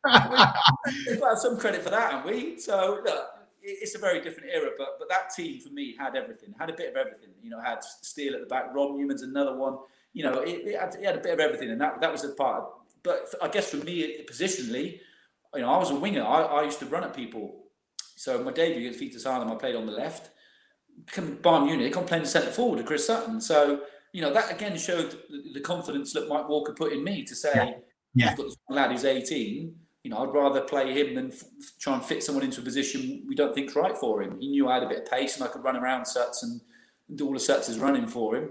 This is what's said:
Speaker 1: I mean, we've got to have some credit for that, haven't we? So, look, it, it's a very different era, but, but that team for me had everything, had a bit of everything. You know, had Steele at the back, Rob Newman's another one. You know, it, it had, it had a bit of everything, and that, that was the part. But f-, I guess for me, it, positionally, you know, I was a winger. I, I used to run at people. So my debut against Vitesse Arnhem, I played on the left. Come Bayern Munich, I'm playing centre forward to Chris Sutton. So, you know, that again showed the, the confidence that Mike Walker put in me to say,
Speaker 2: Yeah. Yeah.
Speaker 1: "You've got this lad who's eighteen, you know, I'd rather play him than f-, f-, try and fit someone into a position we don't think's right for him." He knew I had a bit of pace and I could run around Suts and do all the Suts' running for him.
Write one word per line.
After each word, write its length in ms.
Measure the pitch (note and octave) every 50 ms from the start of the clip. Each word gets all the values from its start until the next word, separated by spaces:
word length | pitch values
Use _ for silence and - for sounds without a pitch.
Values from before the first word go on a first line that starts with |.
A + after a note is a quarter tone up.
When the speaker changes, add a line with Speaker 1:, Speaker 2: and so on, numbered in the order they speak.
| -
Speaker 1:
I 240 | C#4 B3 G#3 - - B3+ B3+ G3+ - - - - E3 C3+ - -
mean, 180 | B3 C4 C#4+ C#4 B3+
we've 120 | - -
got 60 | C#4+
to 40 | A#3+
have 80 | A3 -
some 200 | - B3 A#3+ -
credit 240 | - G#3 F#3 E3+
for 80 | - F3
that, 220 | F#3+ A3 A#3 -
haven't 200 | C#3 C3 C3 E3+
we? 260 | A3 B3+ B3 E4 E4+ -
So, 420 | - - G#3 F#3+ F#3 F#3 - - -
look, 220 | F#3+ D#3 C3+ - - - - - _ _ _
it, 160 | - G3+ G3 G3
it's 120 | G#3+ A3 -
a 40 | A3
very 220 | G3+ F#3+ F3 F3
different 280 | - E3 - - - F3+
era, 200 | F3 D#3+ D3 C3 - -
but, 180 | C#3 - - -
but 120 | D#3 -
that 180 | F3+ F#3+ - - -
team 260 | - E3+ D#3+ C3+ B2+
for 80 | A#2 C#3
me 260 | C#3+ C#3+ C#3 B2 A2 B2+
had 180 | C#3 C3+ A#2+
everything, 380 | C3 A2+ A#2 A2 - - G#2 G#2 -
had 120 | D#3+ E3+
a 20 |
bit 180 | D#3+ - E3+ C#3
of 60 | -
everything. 320 | C3+ C3 - - - - G2 - _
You 80 | A#2 A#2
know, 100 | A2+ A2+
had 240 | A2+ A#2+ A#2 - -
Steele 500 | - - - - - - - C#3+ C#3 -
at 60 | -
the 60 | -
back, 280 | - B2+ C3 B2+ A#2+ B2+
Rob 220 | C#3+ C#3 C#3+ C#3+
Newman's 260 | C#3 C#3 C#3 C3+ A#2+
another 340 | C3 B2+ C3+ C#3+ C#3+ C3+ B2+
one. 200 | B2+ C3+ C3+ - - - _ _ _ _ _
You 120 | _ - D#3
know, 160 | C3+ - -
it, 260 | - E3+ F3 - -
it 140 | G#3 - -
had, 140 | F#3 F3+ -
it 100 | - G3+
had 120 | G3 E3
a 40 | -
bit 140 | - F3+ E3
of 60 | E3
everything, 300 | D#3 D3 - - C3+ A#2
and 100 | A2+ A#2+
that, 200 | C#3+ D3+ - -
that 100 | D#3+ D#3+
was 120 | C#3 -
the 80 | C#3+ C#3+
part. 340 | - - C#3 B2+ G#2 - - - - - _ _ _ _
But 260 | _ F3 D#3 - - -
f-, 60 | - -
I 60 | F3 D3+
guess 220 | - G3+ F#3+ -
for 60 | -
me, 240 | C#3+ C#3 E3 F3+ E3+
it, 260 | D3+ D3+ - - - -
positionally, 720 | - - F3 F#3+ F#3+ - B2+ A2+ A#2 C3 D3+ F#3 - - - - _ _ _ _ _ _ _ _ -
you 60 | C#3+
know, 100 | A#2+ A#2+
I 80 | D3 F#3
was 120 | F#3 -
a 40 | C#3
winger. 300 | C#3 E3 G#3 G3 C#3 A2
I, 180 | G#2+ C3+ D#3+
I 200 | D#3+ D3 D3 D3 D3+
used 140 | C#3+ - -
to 60 | C3+
run 180 | A#2 D#3 F3 F3+
at 100 | - -
people. 520 | C#3 B2 A2 A2+ A2 G2+ - - - - - _ _ _ _ _ - - - -
So 260 | - - C3 B2+ A#2+
my 80 | B2+ C3+
debut 300 | B2 D#3 E3 E3+ - A#2+
against 180 | A#2+ B2 A#2 -
Vitesse 280 | C3+ - - A#2 -
Arnhem, 260 | C3+ B2+ B2 A#2 A2+
I 20 | A2+
played 220 | A2 - B2+ A#2
on 100 | A2+ A2
the 60 | A2
left. 380 | G#2 A2 - D#3+ - - - - _ _ _ _ _ _ _ _ _ _ _ _ _ - -
Come 300 | - - - F3 D#3+ -
Bayern 300 | - - - E3 D#3 C#3+
Munich, 300 | C#3+ E3 C#3 A#2 C3+ C#3+
I'm 80 | F3+ E3
playing 200 | - E3+ E3 D3+
centre 260 | C#3 - E3 C#3+ -
forward 280 | - - B3 A#3 E3 -
to 40 |
Chris 240 | - - D#3 D3 -
Sutton. 340 | - A3 - - A#2+ A2+ A2
So, 420 | - - D#3+ D3 D3 C#3+ C#3+ C#3+ - - - - _ _
you 80 | - F3+
know, 120 | D#3+ C#3+
that 180 | C#3 A3 A3+ -
again 260 | A#3 - G#3+ G#3 F3
showed 360 | - - - F3 E3+ D#3+ - - - - -
the, 220 | D3 C#3 - - -
the 60 | C#3
confidence 520 | C#3 - F3 E3+ - - D3 C#3 C#3 - -
that 140 | D3+ - -
Mike 200 | C#3+ D3 D3 -
Walker 240 | D3 D3+ D3 D3+
put 200 | A2+ - D#3+ D3
in 120 | D3 - -
me 200 | F#3+ G3+ D#3+ -
to 100 | - C#3
say, 180 | - - D3 C#3+
Speaker 2:
Yeah. 180 | C3 - - - - - _ _ _ _ _ _
Yeah. 160 | B2 A#2+ G#2+
Speaker 1:
"You've 60 | -
got 80 | - F2
this 120 | E2 - _ _ -
lad 220 | C3+ C#3 C3+ A#2+
who's 140 | B2+ A#2+ C3
eighteen, 720 | C#3 C3+ C3 - - D#3+ C#3 A2 G2+ A2 D3 E3 E3 - - - _ _ _
you 80 | _ -
know, 80 | A2+ G#2+
I'd 160 | C3 C3+ C3+
rather 260 | D3 C#3 C#3 C#3 C#3
play 300 | - - D3 C#3 C3+ C3
him 220 | C3 C#3+ D3 D3 D3+
than 140 | C3 B2+ B2+
f-, 140 | - -
f-, 360 | - - - - - - - _
try 160 | - C#4+ C4
and 100 | B3 A#3+
fit 180 | - A#3+ - -
someone 200 | - C#4+ C4+ C4+
into 160 | C4 B3+ -
a 40 | A#3
position 600 | - - C#3 C3+ - - C3 B2+ B2+ C#3 - - C#3
we 60 | C3
don't 180 | C#3+ C#3+ C3+ -
think's 220 | C#3 C#3 - -
right 200 | D3 E3 F#3+ -
for 260 | - C#3 A#2+ G#2+ G2+
him." 160 | G2 F#2+ - -
He 80 | C3+ C#3
knew 200 | C#3 C#3 C3+ B2+
I 60 | B2+
had 80 | B2
a 60 | - -
bit 140 | - -
of 80 | - -
pace 260 | B2+ B2+ C#3 C3+ -
and 80 | C#3 C3
I 40 | A#2
could 140 | - B2+
run 140 | A#2+ C3 B2+
around 280 | B2 B2 B2+ C3 B2+ A#2
Suts 380 | - - B2 A#2+ - - -
and 180 | - A#2 A#2+ A#2 - _ - - _ _ _ _ _ - -
do 120 | - D3
all 60 | C3+
the 80 | C3+ B2+
Suts' 380 | - - C#3 - - - A#2 A2
running 280 | B2+ C#3 C#3 B2 A2+
for 300 | A2 - A#2+ A2+ G#2+ A2+
him. 140 | B2+ - -